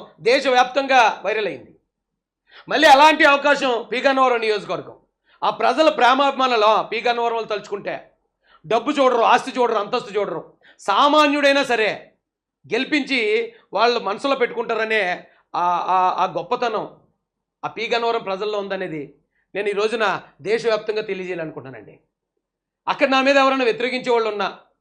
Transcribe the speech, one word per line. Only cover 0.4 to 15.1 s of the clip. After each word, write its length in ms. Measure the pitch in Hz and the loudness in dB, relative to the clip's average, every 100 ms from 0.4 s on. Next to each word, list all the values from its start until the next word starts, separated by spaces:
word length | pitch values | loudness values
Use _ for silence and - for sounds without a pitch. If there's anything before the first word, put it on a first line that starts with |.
| 269 247 254 277 269 262 214 - 190 | 2 2 2 -2 2 4 4 0 -4
వైరల్ 220 | 220 190 | -4 -4
అయింది. 280 | 131 - _ _ _ _ _ _ _ _ - - | -8 -14 _ _ _ _ _ _ _ _ -20 -6
మళ్ళీ 180 | 240 311 | 2 6
అలాంటి 360 | 269 311 311 294 | 8 8 6 4
అవకాశం 600 | 277 285 269 262 226 - | 4 2 0 0 -2 -4
పి 100 | 240 | -2
గన్నవరం 380 | 269 262 262 233 | 0 2 2 2
నియోజకవర్గం. 560 | 220 208 165 160 117 110 _ _ _ _ | -2 -4 -4 -10 -10 -20 _ _ _ _
ఆ 60 | 196 | -4
ప్రజల 400 | - 220 254 311 | 0 0 4 2
ప్రేమాభిమానాలు, 760 | 240 240 262 277 262 254 233 214 | 4 4 4 2 0 0 2 4
ఆ 160 | 202 | 2
పి 200 | - 220 | 0 -4
గన్నవరం 320 | 233 233 233 | -2 -2 -2
వాళ్ళు 160 | 226 214 | -4 -6
తలుచుకుంటే 600 | 208 - 208 190 151 - _ _ _ _ _ 156 | -10 -8 -10 -10 -12 -14 _ _ _ _ _ -4
డబ్బు 260 | 226 240 | -2 -2
చూడరు, 300 | 277 262 240 | 2 2 4
ఆస్తి 300 | 202 233 262 | 4 2 0
చూడరు, 260 | 254 240 214 | -2 -2 -2
అంతస్తు 420 | 202 240 214 196 | -4 -6 -6 -6
చూడరు. 340 | 185 165 - _ _ _ | -4 -6 -12 _ _ _
సామాన్యుడైనా 840 | - 202 294 302 294 285 277 277 | -2 2 4 4 4 2 2 2
సరే 480 | 269 233 208 147 - _ _ _ _ _ 131 | 0 0 -2 -4 -12 _ _ _ _ _ -6
గెలిపించి 460 | 220 262 294 233 262 214 220 226 - _ | -6 -2 -2 -2 -2 0 -2 -2 -10 _
వాళ్ళు 260 | 190 233 233 | 0 2 2
మనసులో 360 | 190 208 277 269 | -2 -4 -2 0
పెట్టుకుంటారనే 920 | 233 233 233 220 220 220 180 | -2 -4 -4 -4 -2 0 -2